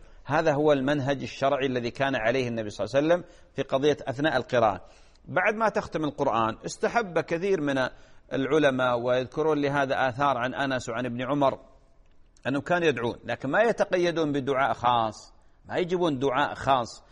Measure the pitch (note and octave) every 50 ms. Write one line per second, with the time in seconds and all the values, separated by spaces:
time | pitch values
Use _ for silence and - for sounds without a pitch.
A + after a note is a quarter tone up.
0 | - - - - - - C#3 D#3+ E3 D#3+ C#3 C#3+ D3+ D3+ D3 C3+ C3 C#3 D3 D3
1 | B2+ C#3 C#3+ B2+ B2 A2+ - - C3+ C#3 C#3+ C3 C#3 C3+ B2+ B2 A#2 A#2+ - -
2 | C3+ C#3 C3+ A#2 A2 A#2 B2 C3+ B2+ A#2+ A#2 A2+ G#2+ G#2 F#2+ - G2+ G#2+ B2+ C#3
3 | D3 D#3+ F3 F3+ E3+ - - - - - _ - C3+ - C#3 C3+ C#3+ D3+ C#3 -
4 | - - A#2+ C3+ D3 D#3+ - B2+ A#2 - C3 A#2+ A2+ G#2+ F#2+ F2+ - - - -
5 | - - - _ - - C3 F#3 F#3 G#3+ G#3+ A3 A3+ G#3 G3+ G#3+ - - - E3
6 | D#3 C#3+ - - C#3 C3+ G#2+ A2+ A2+ A2 A2+ - - E3+ - - A3 G3 - A#3+
7 | A3+ F3+ D#3+ E3 D3 - E3+ E3 F#3 G3+ F#3+ E3 D3 C#3+ C3+ C3 B2+ - - -
8 | - - - - - - C3+ C#3 C3+ B2+ D3+ D#3 D3 C#3 C3 B2+ B2+ B2+ B2 A#2+
9 | A#2+ B2+ B2 B2+ B2+ A#2 - D3+ D3+ D#3+ D3+ D3 C#3+ C#3 C#3+ C#3+ C#3 C3 C3 F#2
10 | C3 C3 A2 C3 D3 C#3+ C3 A#2 A#2+ C3 G#2 G#2 C#3 C3+ C3 B2 - B2 A2+ A#2+
11 | B2+ B2 A#2+ A#2+ B2+ B2 D3 D3 C#3 C3 A#2 - - - - - _ _ _ -
12 | _ - _ - - - _ - - B2+ C3+ C#3+ - - F3 F3 E3+ D#3 C3 A#2
13 | A#2+ A#2 F#2 - - A2 A#2+ - - C3 D#3 G3+ A3+ A#3 G3 - G3 - F#3 F3+
14 | F3 F3 D#3+ E3 D#3+ D3 C#3 C#3+ B2+ C3+ C3+ C3 C#3 A#2 A2+ - B2 B2 B2 A#2
15 | A2+ G#2+ G#2 - - - - - - - - _ - - A#2 D3+ F#3 E3 F#3 F3
16 | F3+ E3 C#3+ B2 C#3 C#3 B2 C#3 C#3+ F#2+ - - - C3 C#3 B2+ A#2 - - -
17 | - -